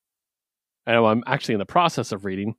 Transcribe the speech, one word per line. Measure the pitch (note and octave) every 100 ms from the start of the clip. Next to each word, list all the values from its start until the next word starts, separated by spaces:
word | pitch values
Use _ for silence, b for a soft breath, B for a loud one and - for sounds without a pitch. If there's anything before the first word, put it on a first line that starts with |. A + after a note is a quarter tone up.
| _ _ _ _ _ _ _ _ -
and | A#2
I'm | A2+ A2+ A#2+
actually | C3+ -
in | A2
the | F#2+
process | F3 E3+ - A2
of | G2+ G2
reading, | F#2+ G2+